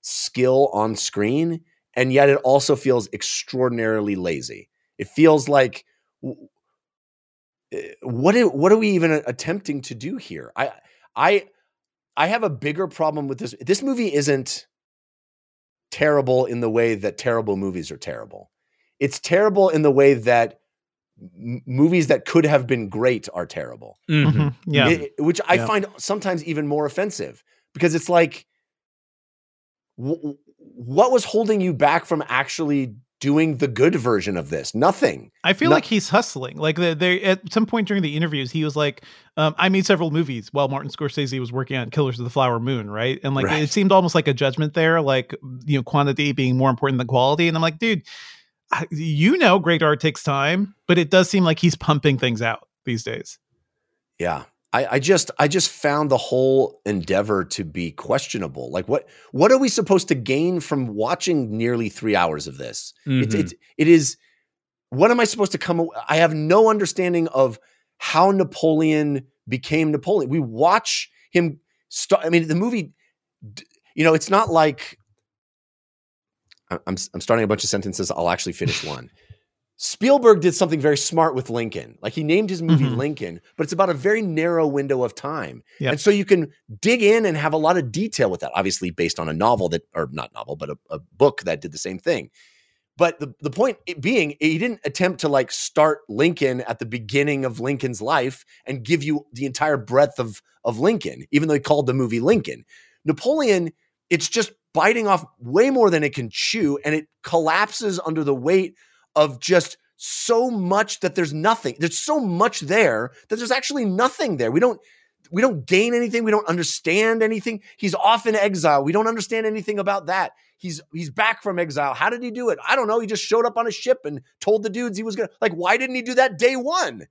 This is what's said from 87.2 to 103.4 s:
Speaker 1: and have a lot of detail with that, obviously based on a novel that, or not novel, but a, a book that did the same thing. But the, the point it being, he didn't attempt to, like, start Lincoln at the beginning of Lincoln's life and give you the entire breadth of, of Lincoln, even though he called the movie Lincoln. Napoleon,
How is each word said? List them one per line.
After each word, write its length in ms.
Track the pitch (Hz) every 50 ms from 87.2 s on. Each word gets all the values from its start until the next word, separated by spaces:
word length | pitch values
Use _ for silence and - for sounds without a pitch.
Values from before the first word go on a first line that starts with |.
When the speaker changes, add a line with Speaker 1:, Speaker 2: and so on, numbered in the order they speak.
| 220
Speaker 1:
and 100 | 196 160
have 180 | 151 147 156 147
a 40 |
lot 200 | 160 156 156 180
of 140 | 180 143 120
detail 380 | 104 156 208 220 - - 123 98
with 120 | 90 -
that, 100 | - 65 62
obviously 380 | 87 95 98 92 - 92 90
based 280 | 82 - 85 82 - -
on 80 | 80
a 60 | 80 78
novel 360 | 80 98 113 120 104 95 85
that, 120 | 80 82 _ _ _
or 120 | 82 78 65
not 200 | 65 76 62 - _
novel, 200 | 53 57 60 73
but 140 | 78 76 71
a, 80 | 76 _ _ _
a 80 | 82 76
book 420 | - _ _ _ 139 143 139 - -
that 160 | 87 80 73
did 100 | - 82
the 80 | 73 76
same 180 | - 92 95
thing. 320 | 90 _ 170 165 110 67 - _ _ _ _ _ _ _ _ _ _ _ _ _
But 240 | - 170 170 165 -
the, 140 | 151 131 110 _
the 80 | 147 147
point 300 | 123 185 233 269 214 _ _
it 140 | - 175 151
being, 340 | 131 190 262 233 165 147 147 _
he 200 | 151 160 156 160
didn't 220 | 214 247 226 - -
attempt 360 | 143 - - 175 180 185 -
to, 80 | - 156
like, 220 | 143 135 127 -
start 500 | - - - - _ 160 151 156 151 - _
Lincoln 540 | - 104 110 151 175 170 - 143 135 127 127
at 160 | 120 107 117
the 80 | - 135
beginning 580 | 117 117 120 113 101 117 139 143 147 143 135 135
of 160 | 127 117 -
Lincoln's 440 | 117 135 143 123 135 127 120 98 107
life 420 | 127 160 147 123 135 131 - - _ - _ _
and 160 | - 139 131 113
give 180 | 113 170 160
you 240 | 139 156 151 147 - _ -
the 140 | 120 139
entire 300 | 135 123 - 151 156 147
breadth 420 | 131 107 104 120 135 147 - - -
of, 240 | 123 110 104 - _ _ _ _ _
of 140 | 117 117
Lincoln, 480 | 107 139 196 233 185 - - 64 62 69 _
even 160 | 135 143 156
though 80 | 156 151
he 40 | 143
called 280 | - - 151 147 139
the 60 | 123 127
movie 240 | 135 127 117 113 117
Lincoln. 460 | 117 160 233 208 - - 64 58 - _ - - _ _ _ _ _
Napoleon, 680 | 147 156 - - 240 294 320